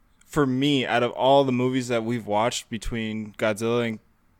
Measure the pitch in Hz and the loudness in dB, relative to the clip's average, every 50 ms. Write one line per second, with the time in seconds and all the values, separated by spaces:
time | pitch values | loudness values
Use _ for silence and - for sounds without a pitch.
0 | _ _ _ _ _ _ - 160 147 131 127 127 139 147 143 135 120 - 104 120 | _ _ _ _ _ _ -2 0 0 2 2 0 2 2 2 2 0 2 2 2
1 | 120 120 - - 117 131 139 139 143 135 123 123 127 127 127 131 123 120 123 117 | 0 0 0 2 4 6 6 6 6 4 2 0 0 0 0 -2 -2 -2 -2 -2
2 | 113 113 123 120 104 104 104 104 110 123 - - - - 120 107 - - 123 117 | -2 -2 -4 -4 -4 -2 0 0 0 0 -2 -4 -8 -8 -10 -8 -6 -6 -6 -4
3 | 110 110 107 110 107 104 101 - 120 110 107 98 113 113 117 120 120 113 110 104 | -4 -4 -6 -6 -8 -10 -6 -2 -2 -2 -2 0 -2 0 0 0 0 -2 -4 -8
4 | _ _ _ _ _ _ _ _ | _ _ _ _ _ _ _ _